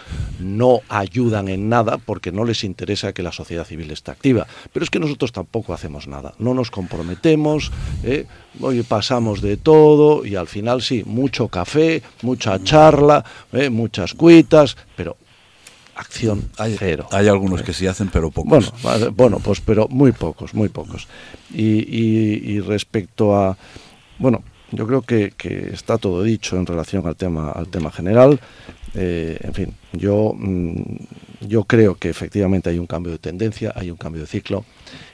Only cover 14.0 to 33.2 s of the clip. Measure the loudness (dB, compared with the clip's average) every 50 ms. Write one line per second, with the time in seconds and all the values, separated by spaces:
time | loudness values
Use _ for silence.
14 | -6 -6 -2 4 8 10 10 10 10 8 6 6 6 4 2 -6 -16 -18 _ -10
15 | -10 -10 -10 -12 _ _ _ _ _ _ _ _ -20 -20 -20 -20 -20 _ -16 -16
16 | -16 -14 -8 -4 -2 -2 -2 -2 -4 -8 -8 -6 -6 -4 -4 -4 -2 -2 -2 -4
17 | -4 -4 0 2 4 4 4 4 2 0 -2 -2 -4 -6 -6 -2 -2 -2 -2 -2
18 | -2 -2 0 0 -2 -2 -4 -4 0 4 4 4 4 2 -2 -6 -4 -2 0 0
19 | 0 0 2 4 4 4 2 2 -2 -2 -4 -2 -2 0 0 0 0 0 2 4
20 | 4 4 4 2 -2 -6 -6 -8 -10 -8 -4 -2 -2 -2 -4 -6 -12 -12 -12 -16
21 | -16 -18 -20 -20 -20 -20 -20 -20 _ -12 -6 -2 0 0 0 0 -2 -2 -4 -2
22 | 0 0 2 2 2 0 -2 -4 -4 -6 -6 -6 -4 -4 -4 -4 -4 -4 -6 -6
23 | -6 -6 _ 0 2 4 4 4 4 2 0 -4 -10 -20 -20 -20 -20 -20 -20 -20
24 | _ _ -8 -2 0 0 0 0 -2 -10 -20 _ _ -12 -10 -8 -4 -2 -2 -2
25 | -2 0 0 0 0 0 -4 -8 -10 -8 -8 -8 -8 -10 -10 -8 -4 -4 -2 -2
26 | 0 -2 -2 0 0 0 -2 -2 -4 -6 -4 -4 -4 -2 -4 -4 -6 -4 -4 -4
27 | -4 -4 -4 -4 -4 -4 -4 -4 -4 -6 -6 -8 -8 -8 -6 -6 -6 -6 -6 -6
28 | -2 2 6 8 8 8 6 4 0 -8 -20 -20 -20 -20 -20 -18 -16 -12 -8 -6
29 | -4 -4 -4 -4 -4 -6 -8 -8 -10 -8 -6 -6 -6 -6 -8 -12 _ -14 -10 -4
30 | -2 0 2 2 0 0 -2 -4 -6 -4 -4 -2 -4 -4 -4 -6 -8 -8 -10 -12
31 | -14 -18 -20 -20 -20 -20 -18 -14 -8 -2 -2 -2 0 2 4 4 6 4 4 0
32 | -4 -6 -6 -6 -8 -6 -2 0 0 2 0 0 0 -2 -2 -4 -4 -6 -8 -8
33 | -8 -8 -10 -10